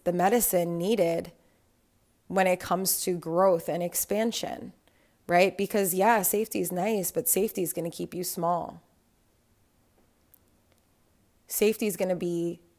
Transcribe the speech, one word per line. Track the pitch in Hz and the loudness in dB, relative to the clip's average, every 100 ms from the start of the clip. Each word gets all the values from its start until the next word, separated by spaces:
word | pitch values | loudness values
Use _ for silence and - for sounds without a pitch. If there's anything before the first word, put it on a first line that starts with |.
the | 175 | -2
medicine | 175 190 240 - 180 170 170 | 2 4 4 4 2 0 0
needed | 185 196 170 165 170 - _ _ _ _ _ _ _ _ - | 0 2 2 0 -6 -14 _ _ _ _ _ _ _ _ -4
when | 190 185 | 2 2
it | 180 | 2
comes | - 185 190 - | -2 -2 0 -2
to | - 175 | -2 -4
growth | 165 170 190 170 165 | -2 4 4 4 0
and | 165 | -4
expansion, | 175 - - 202 226 - - - 190 - _ _ _ _ - | -2 -4 -2 0 -2 -2 -6 -8 -14 -20 _ _ _ _ 2
right? | 175 190 185 | 4 4 2
Because, | 202 208 190 | -2 0 0
yeah, | 185 208 226 | 2 4 4
safety | 180 208 220 214 | 2 0 -2 -4
is | 175 | -2
nice, | 180 202 214 175 | -2 0 0 -2
but | 170 160 | -2 0
safety | 190 220 - | 2 0 -2
is | 165 | -4
gonna | 175 165 | -4 -6
keep | - 175 | -6 -8
you | 170 | -8
small. | 175 - 170 175 - 170 _ _ _ _ _ _ _ _ _ _ _ _ _ _ _ _ _ _ _ _ _ _ _ _ _ _ - | -8 -4 -2 -2 -4 -12 _ _ _ _ _ _ _ _ _ _ _ _ _ _ _ _ _ _ _ _ _ _ _ _ _ _ -8
Safety | - 208 220 214 | 0 2 2 -2
is | 170 | -2
gonna | 185 | -2
be | 180 175 170 170 170 _ | -2 -2 -2 -4 -6 _